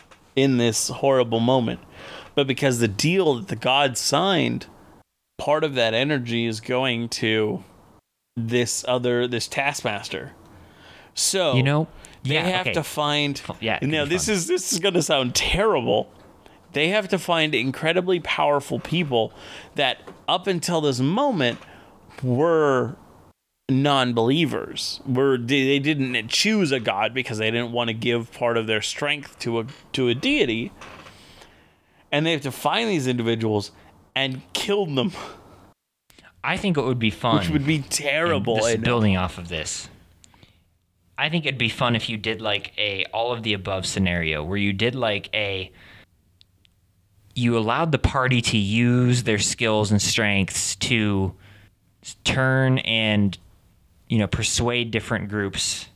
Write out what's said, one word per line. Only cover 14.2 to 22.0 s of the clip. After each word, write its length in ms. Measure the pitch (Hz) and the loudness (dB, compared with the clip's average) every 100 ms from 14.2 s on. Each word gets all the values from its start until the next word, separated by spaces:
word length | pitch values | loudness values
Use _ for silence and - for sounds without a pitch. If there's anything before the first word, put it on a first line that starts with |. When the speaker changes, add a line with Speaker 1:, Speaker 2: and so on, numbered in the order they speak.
| - | 0
Speaker 2:
fun. 80 | 202 | 0
Speaker 1:
is, 100 | 165 | 0
this 260 | 359 - | -2 -2
is 60 | 202 | -2
gonna 240 | 196 170 | 0 0
sound 320 | 147 147 123 | 2 0 2
terrible. 720 | - - 175 220 160 120 113 - - - - - - - | 0 0 0 2 2 2 0 -2 -14 -20 -20 -20 -20 -8
They 160 | 139 160 | 0 2
have 180 | 214 190 | 0 0
to 100 | 190 | -2
find 340 | - 165 156 | 0 0 2
incredibly 680 | 139 131 131 160 175 180 180 | 0 0 -2 0 0 0 -2
powerful 580 | - - 147 143 - 120 | -2 0 2 2 0 -6
people 540 | - 165 151 120 110 - - - - | -2 0 2 0 0 -6 -18 -18 -10
that 240 | - 131 - - - - | -2 -2 -2 -12 -10 -2
up 180 | 175 190 | -2 0
until 340 | 175 - 165 | -2 0 0
this 200 | 147 123 | 0 0
moment 580 | 135 208 285 190 123 113 - - - - | 0 2 0 0 0 -2 -12 -20 -20 -20